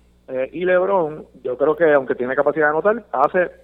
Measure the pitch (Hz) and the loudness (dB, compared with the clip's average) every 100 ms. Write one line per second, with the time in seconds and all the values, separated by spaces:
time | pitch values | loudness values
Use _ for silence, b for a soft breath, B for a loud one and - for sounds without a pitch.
0 | _ _ - 131 131 156 180 180 190 196 | _ _ -12 -8 -6 -4 0 0 2 0
1 | 156 156 - - - 123 143 151 165 147 | -2 -6 -16 -12 -8 -2 0 2 4 4
2 | 127 131 123 131 143 143 151 156 196 233 | 2 -4 -2 0 0 2 0 2 0 -2
3 | - 127 143 185 170 - | -4 0 0 2 -2 -6